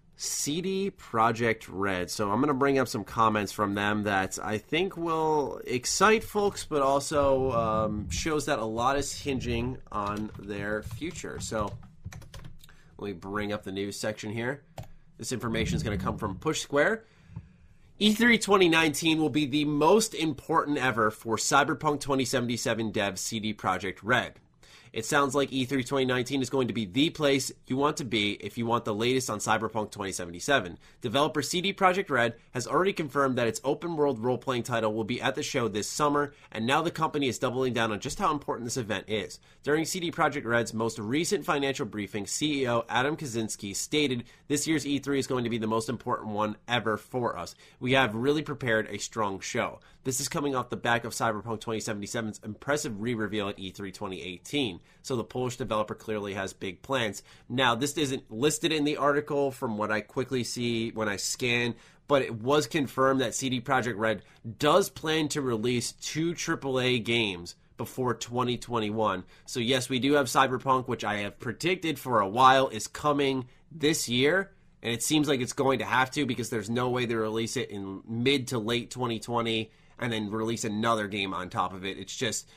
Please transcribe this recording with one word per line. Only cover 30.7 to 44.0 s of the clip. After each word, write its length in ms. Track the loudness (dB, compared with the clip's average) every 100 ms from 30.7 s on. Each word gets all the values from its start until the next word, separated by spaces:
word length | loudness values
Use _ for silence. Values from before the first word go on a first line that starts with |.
| -8 -18 -10
Developer 400 | -2 2 2 0
C 200 | -2 -2
D 120 | -2
Projekt 380 | 2 2 2 2
Red 240 | 2 2 0 -8
has 160 | -8 0
already 260 | 2 2
confirmed 420 | 0 -2 2 2 2
that 80 | 0
its 120 | 0
open-world 560 | -2 -2 -2 2 2 2
role-playing 420 | 0 0 -2 -2
title 320 | 0 0 2
will 100 | 0
be 160 | -2 0
at 140 | 0
the 80 | -2
show 260 | -2 0 0
this 220 | -2 -4
summer, 420 | 0 2 2 0 -6 -12
and 160 | -4 2
now 160 | 2
the 80 | 0
company 360 | -2 -2 0 -2
is 120 | 0
doubling 340 | -2 0 0
down 180 | 0 0
on 80 | -2
just 200 | -4 -2
how 120 | 0
important 360 | 0 -4 -6 -4
this 100 | -4
event 280 | -2 -4 -2
is. 320 | -4 -4 -12 _ -8
During 200 | 0 0 0
C 140 | -2
D 120 | -4
Projekt 340 | 0 0 0 0
Red's 300 | 2 2 0
most 240 | -2 -2
recent 440 | -2 0 0 0
financial 440 | 0 0 0 -2 -6
briefing, 400 | -6 -6 -6 -6
C 340 | -2 0 0
E 80 | 2
O 160 | 0 2
Adam 300 | 0 0 -2
Kaczynski 580 | -4 -4 -4 -6 -8 -6
stated, 500 | -2 2